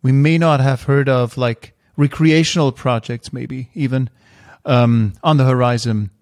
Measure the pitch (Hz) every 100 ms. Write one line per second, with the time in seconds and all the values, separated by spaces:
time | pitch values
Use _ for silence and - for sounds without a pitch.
0 | 131 135 147 165 165 143 135 131 - 139
1 | 139 131 120 - 123 117 - _ _ -
2 | 143 - 160 156 160 175 143 123 135 117
3 | - 120 - 131 123 131 123 - 139 131
4 | 127 _ _ _ - - - 123 120 117
5 | 110 - 165 151 131 127 123 120 117 107
6 | 104 _